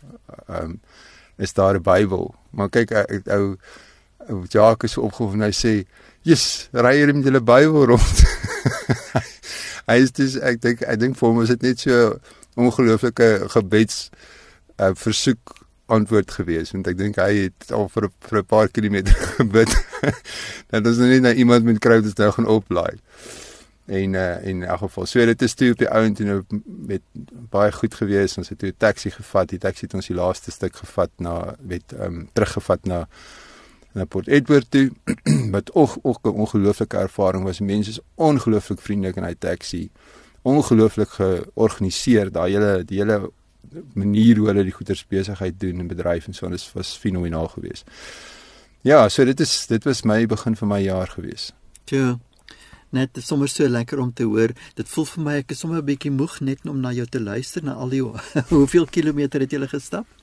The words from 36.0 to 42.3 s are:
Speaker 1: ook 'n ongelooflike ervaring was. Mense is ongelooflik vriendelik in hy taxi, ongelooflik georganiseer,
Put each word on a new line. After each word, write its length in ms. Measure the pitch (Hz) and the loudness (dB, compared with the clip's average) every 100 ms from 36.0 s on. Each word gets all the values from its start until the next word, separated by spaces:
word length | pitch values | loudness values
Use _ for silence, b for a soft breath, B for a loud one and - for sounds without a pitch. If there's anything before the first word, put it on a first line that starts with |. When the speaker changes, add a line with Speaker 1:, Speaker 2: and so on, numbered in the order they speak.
Speaker 1:
ook 240 | 135 117 113 | -4 -2 -4
'n 20 | 104 | -2
ongelooflike 520 | 107 107 101 104 107 95 | -2 0 0 0 -4 -4
ervaring 480 | 95 - 95 95 | -4 0 0 0
was. 160 | 95 90 | -4 -4
Mense 300 | 101 104 104 | -4 -2 -4
is 100 | 110 - | -8 -18
ongelooflik 680 | - 165 139 117 107 - 98 | -2 0 2 2 0 -2 -10
vriendelik 360 | - 104 95 92 | -6 -6 -4 -6
in 80 | |
hy 100 | 90 87 | -8 -6
taxi, 520 | 90 92 - 90 87 b b b b b | -6 -6 -8 -10 -10 b b b b b
ongelooflik 680 | 127 143 143 113 110 - 101 | 0 0 4 4 4 2 -4
georganiseer, 1200 | - 95 87 - - 110 - 95 - - 113 98 | -2 -2 -2 -6 0 0 0 -4 -4 2 2 2